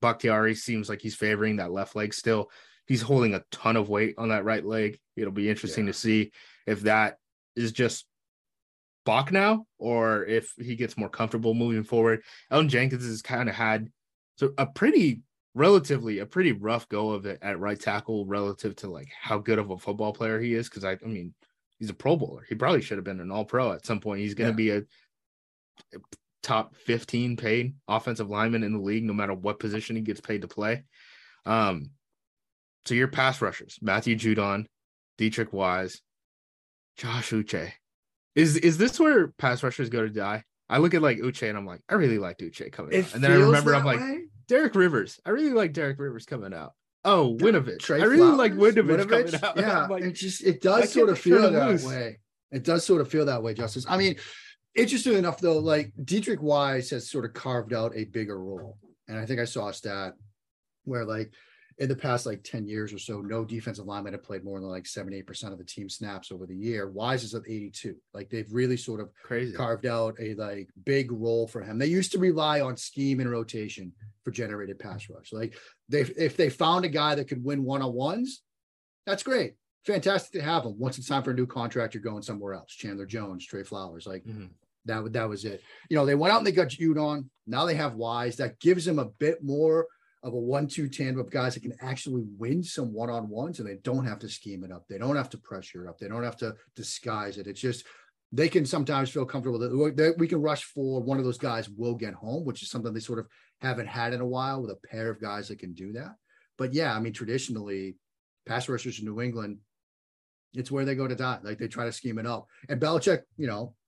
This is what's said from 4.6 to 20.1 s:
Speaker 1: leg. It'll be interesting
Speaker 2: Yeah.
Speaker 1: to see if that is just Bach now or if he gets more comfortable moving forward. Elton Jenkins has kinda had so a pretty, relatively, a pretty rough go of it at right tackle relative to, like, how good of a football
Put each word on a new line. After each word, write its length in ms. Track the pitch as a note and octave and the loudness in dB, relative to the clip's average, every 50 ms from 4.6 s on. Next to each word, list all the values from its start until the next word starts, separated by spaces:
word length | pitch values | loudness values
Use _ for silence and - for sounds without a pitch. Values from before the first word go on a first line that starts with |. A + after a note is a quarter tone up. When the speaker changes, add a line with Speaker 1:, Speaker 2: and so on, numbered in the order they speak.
| D2+ | -2
Speaker 1:
leg. 340 | G2+ A2+ A2+ G#2+ G#2+ - - _ _ - | -2 -2 -2 -2 -2 -4 -8 _ _ -8
It'll 160 | - G#2+ G2 | -6 -6 -4
be 180 | F#2+ G2+ G2+ G#2+ | -2 -2 0 0
interesting 360 | G#2+ G#2 - G2 - A2+ G#2 | 0 -2 -4 -4 -2 -2 -2
Speaker 2:
Yeah. 60 | G2 | -2
Speaker 1:
to 60 | F#2 | -2
see 340 | - - A2+ A2 A2 G#2 G#2 _ - - - _ _ - | -2 0 2 4 4 2 0 _ -18 -20 -20 _ _ -4
if 160 | A2 G#2+ G2 | -4 -2 0
that 360 | G#2 G#2+ G#2+ A2 G#2+ G#2 - _ _ _ _ _ _ _ - | 2 4 4 4 2 0 -2 _ _ _ _ _ _ _ -6
is 160 | A#2+ A#2+ A2 | -4 -4 -2
just 360 | A2+ - B2 A2+ - - - _ _ _ _ _ _ _ _ _ _ _ _ _ _ _ _ _ _ _ - | 0 0 0 0 0 -4 -14 _ _ _ _ _ _ _ _ _ _ _ _ _ _ _ _ _ _ _ 0
Bach 260 | - A2 B2+ C#3 C#3+ | 2 2 2 2 2
now 360 | F3+ G3 G3 G#3 A3 A3 A3 _ _ | 2 4 4 4 4 2 -2 _ _
or 480 | - A2 A#2 A#2+ A#2 A2+ A2+ A2 G#2 F#2 | -6 -2 0 2 2 4 4 2 2 2
if 280 | G#2 A2+ A2+ A2 - - | 2 0 0 0 -2 -8
he 180 | - A#2+ B2 A#2+ | -12 -8 -6 -4
gets 220 | A2+ B2 A2 - | -4 -4 -4 -4
more 120 | - G#2 F#2+ | -4 -6 -4
comfortable 440 | - - A2+ A2 - A2+ A2+ A2+ A2+ | -4 -4 -4 -2 -2 0 0 2 2
moving 300 | A#2 A#2 A#2+ A2+ A2 G#2+ | 2 2 2 0 0 0
forward. 400 | - A#2+ A#2 A2+ A2+ A2+ A2+ - - - - - - | 0 2 4 6 4 4 2 -2 -10 -20 -20 -4 0
Elton 200 | C3 D3 D#3+ C#3+ | 2 4 4 4
Jenkins 360 | B2 A#2+ B2+ C3 C3 B2 B2 | 4 4 2 2 0 -2 -4
has 160 | A#2+ A2 G#2+ | -6 -8 -8
kinda 300 | - - B2+ A#2+ B2 A2+ | -6 -4 -4 -2 -2 -2
had 400 | F#2+ A#2 A#2 A2 A2 A2 G#2+ A2 _ _ _ _ _ _ _ _ _ | -2 0 2 2 2 0 -2 -6 _ _ _ _ _ _ _ _ _
so 160 | - C#3+ C3+ C#3 | 0 0 0 2
a 80 | - C3+ | 0 -2
pretty, 560 | C#3 - - G3 C#4+ F4+ D#4+ F#3+ C#3+ A#2 A2 - _ _ _ _ _ - | -2 0 2 4 6 6 6 6 4 2 0 -6 _ _ _ _ _ 0
relatively, 640 | A#2 D3 F#3 G3+ F#3 C#3 C#3 C#3+ A#2+ A2+ A2+ G#2+ F#2+ | 4 6 8 8 6 6 4 -2 -2 -2 -4 -4 -4
a 60 | G#2 | -6
pretty 260 | - - F#3 F#3 D#3+ A2 | -4 0 2 2 2 2
rough 360 | G2 G2+ A2 A#2 A#2 - - | 0 0 0 0 -2 -2 -4
go 220 | G#2+ G#2 G#2+ G#2+ | -4 -2 -2 -2
of 160 | G#2+ G2+ G2 | -2 -4 -6
it 100 | G2+ F#2+ - - | -8 -10 -8 -6
at 160 | G2+ G2 E2+ | -6 -4 -4
right 200 | F#2+ G#2 G#2 G#2 | -4 -4 -4 -4
tackle 460 | - A2+ G2+ G#2 - - A2 G#2 G2+ | -2 -2 -4 -4 -4 -4 -4 -4 -2
relative 500 | F#2+ G2+ G2+ G2+ G2+ G2 - - G#2+ G2 | -2 -2 -2 -2 -4 -4 -4 -6 -8 -8
to, 100 | - - | -8 -12
like, 220 | G2 E2+ D2+ C#2 C#2 - | -12 -10 -12 -14 -16 -16
how 200 | - - - A2 | -10 -6 -2 -2
good 220 | G2+ G#2 A#2 A2+ G#2+ | -2 0 2 2 2
of 100 | G#2 G2+ | 0 -2
a 80 | F#2 | -6
football 340 | F2+ - G#2 G2 G#2 G#2+ G#2+ | -8 -6 -6 -4 -4 -4 -4